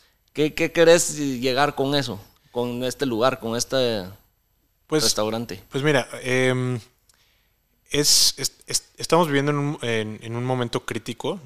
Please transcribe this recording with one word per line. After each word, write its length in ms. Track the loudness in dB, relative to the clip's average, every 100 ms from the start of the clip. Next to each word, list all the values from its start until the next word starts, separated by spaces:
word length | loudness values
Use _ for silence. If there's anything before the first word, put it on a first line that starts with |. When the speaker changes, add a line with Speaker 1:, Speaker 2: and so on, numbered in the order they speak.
| _ _ _
Speaker 1:
¿Qué, 200 | -2 -2
qué 180 | 0 -2
querés 460 | 6 8 8 6 -2
llegar 560 | -4 -2 -2 2 0
con 220 | 0 0 0
eso? 240 | -2 -8 -14 _ _
Con 320 | -6 -4 -4
este 240 | -6 -4 -2
lugar, 320 | 2 2 2
con 160 | -4 -4
este 480 | -2 0 0 -2 -6 -14 _ _ _ _ _ _ -4
Speaker 2:
Pues, 180 | 0
Speaker 1:
restaurante. 600 | 0 0 -2 -2 -6 -10 -8
Speaker 2:
pues 120 | -4
mira, 240 | 2 2 0 -8
em, 580 | -2 0 2 0 -2 -6 -10 _ _ _ _ _ _ _ _ _ -8
es, 460 | -2 2 4 4 0
es, 160 | -6 _ -6
es, 220 | -6 -6 -12
estamos 300 | 0 2 4
viviendo 240 | 2 0
en 60 | 0
un, 220 | -2 -4
en, 380 | -4 -2 -4 -8
en 140 | -8 -6
un 80 | -4
momento 400 | -2 -2 -4 -6
crítico, 540 | -8 -8 -8 -6 -8